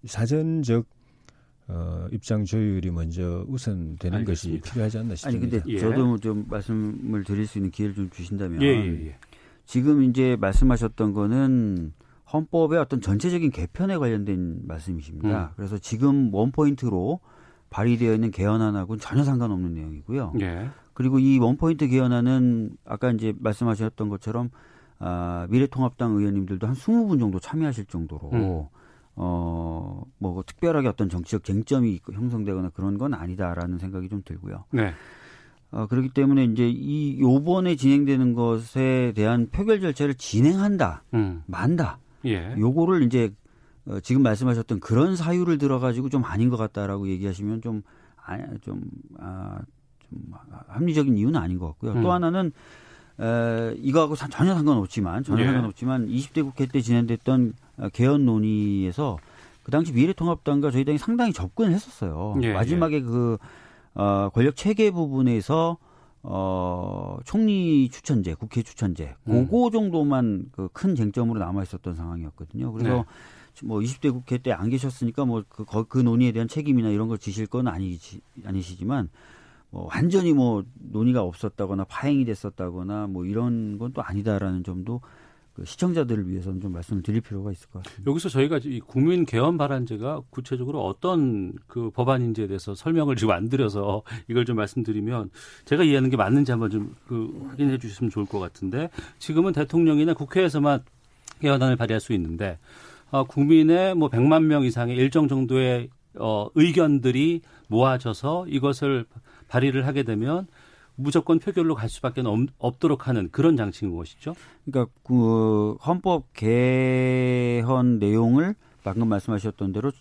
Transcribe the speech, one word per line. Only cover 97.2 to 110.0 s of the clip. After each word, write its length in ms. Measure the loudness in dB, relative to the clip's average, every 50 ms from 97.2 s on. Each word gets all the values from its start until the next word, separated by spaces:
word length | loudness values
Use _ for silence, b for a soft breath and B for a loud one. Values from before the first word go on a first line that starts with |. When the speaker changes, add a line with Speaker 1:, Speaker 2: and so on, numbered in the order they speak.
| -6 -6 -8 -12 -12 -12
Speaker 2:
확인해 280 | -4 0 0 0 0
주셨으면 340 | 0 -6 -10 -6 -4 -4 -2
좋을 140 | -2 -2 -4
것 140 | -4 -4 -6
같은데 500 | -6 -6 -8 -8 -8 -4 -4 -4 -6 -6 B B B B B B
지금은 340 | -8 0 2 2 2 4
대통령이나 600 | 2 0 -2 0 2 4 4 6 6 4 4 2 2
국회에서만 720 | -2 -4 -2 0 2 2 2 2 2 4 4 2 2 -2 -8 _ _ _ _ _ _ _ -20 -12 -2
개헌안을 340 | 2 2 4 4 4 2 2
발의할 260 | 2 2 0 0 -2
수 120 | 0 0
있는데, 460 | -2 0 0 -2 -4 -4 -6 -6 -6 -10 B B B B B B B B B B
아, 140 | -2 -2 -2
국민의 720 | 0 2 2 6 8 8 8 8 8 6 4 4 2 2
뭐 120 | 2 0 2
백만 380 | 4 4 4 6 6 6 6
명 160 | 4 4 4
이상의 340 | 2 2 0 -2 -2 -2 2
일정 300 | 2 2 4 4 2 2
정도의, 640 | 4 2 0 0 2 2 2 2 2 2 0 -2 -6 _ _ _ _ _ -6
어, 300 | -2 -2 0 0 -2 0 _
의견들이 840 | 4 4 6 6 4 4 4 4 4 2 2 2 2 2 2 0 -2 b b b b b
모아져서 800 | b 2 4 4 4 2 0 -2 -4 -6 -4 -4 -4 -4 -4 -4 -4
이것을 580 | -4 0 0 0 -2 0 0 0 0 0 -2 _ _ -20 b b b b b _
발의를 380 | 0 0 2 2 0 0 -2
하게 160 | 0 -2 -2